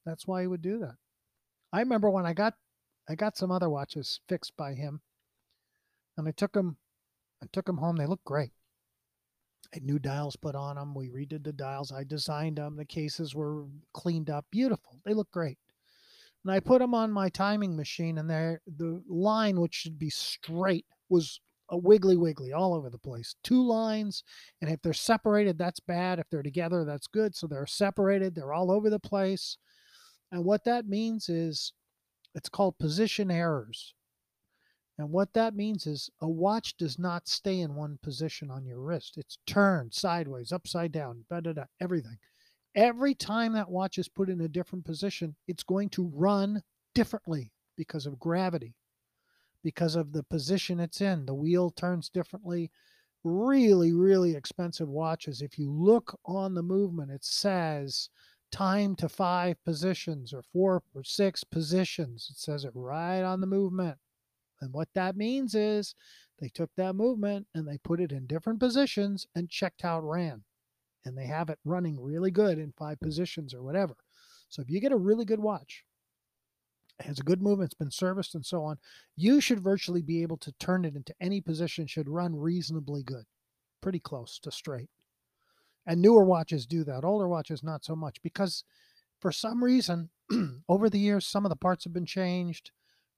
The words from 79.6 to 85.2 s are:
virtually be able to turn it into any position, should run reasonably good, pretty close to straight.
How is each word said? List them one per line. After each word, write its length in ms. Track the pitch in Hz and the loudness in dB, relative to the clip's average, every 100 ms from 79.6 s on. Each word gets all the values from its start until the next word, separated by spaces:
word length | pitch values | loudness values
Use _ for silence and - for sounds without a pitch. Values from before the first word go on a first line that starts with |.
virtually 400 | 185 196 - 175 | 2 0 0 -2
be 200 | 151 165 | 0 -2
able 160 | 165 160 | -2 -4
to 140 | - | -10
turn 300 | - - 185 | -6 0 0
it 120 | 170 143 | 0 -4
into 200 | - - | -12 -8
any 180 | 180 202 | -4 -2
position, 480 | 165 160 170 - 151 | -2 -2 -2 -4 -6
should 220 | - 143 | -4 -4
run 260 | 160 175 156 | -2 -2 -2
reasonably 680 | 156 180 147 160 143 143 | -2 -2 -2 -6 -4 -6
good, 200 | 131 127 107 _ _ _ _ _ | -6 -10 -12 _ _ _ _ _
pretty 200 | 190 180 | -6 -6
close 400 | - 135 120 - | -6 -10 -10 -14
to 120 | - | -12
straight. 380 | - - 127 131 _ _ _ | -10 -8 -8 -10 _ _ _